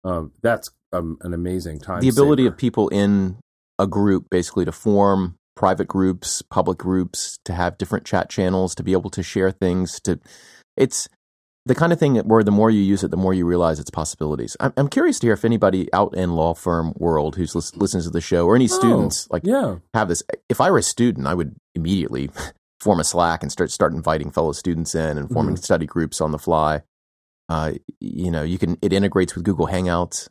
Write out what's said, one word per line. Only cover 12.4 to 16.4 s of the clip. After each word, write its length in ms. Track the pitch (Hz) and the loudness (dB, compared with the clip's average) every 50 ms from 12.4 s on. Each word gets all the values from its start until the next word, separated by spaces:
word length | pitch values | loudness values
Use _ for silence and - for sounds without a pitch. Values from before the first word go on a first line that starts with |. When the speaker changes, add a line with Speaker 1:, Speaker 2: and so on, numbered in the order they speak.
| 107 | 6
Speaker 2:
the 80 | 104 | 6
more 180 | 101 101 107 113 | 4 4 4 4
you 120 | 110 104 | 4 4
use 220 | 98 98 101 98 98 | 4 2 2 0 0
it, 60 | - | -2
the 80 | - | -2
more 160 | 92 92 92 95 | 0 0 0 2
you 120 | 92 87 | 2 0
realize 340 | 85 87 87 87 82 80 76 | 2 2 2 2 2 0 -2
its 100 | - - | -6 -8
possibilities. 680 | - 82 78 - - _ 78 76 76 62 58 - - - | -6 -6 -6 -6 -6 _ -4 -4 -4 -4 -6 -10 -8 -4
I'm, 140 | - 135 - | -4 -2 0
I'm 100 | - 143 | 0 -2
curious 300 | 139 - 269 349 349 262 - | 0 0 0 0 0 0 2
to 80 | - | 2
hear 60 | 117 107 | 2 2
if 100 | 98 - | 2 2
anybody 460 | 113 117 101 104 95 95 92 90 - - | 0 2 4 2 2 2 0 -2 0 2
out 220 | 95 101 - - | 0 0 0 0
in 180 | 92 92 90 85 | -2 -2 0 0
law 180 | 80 | 2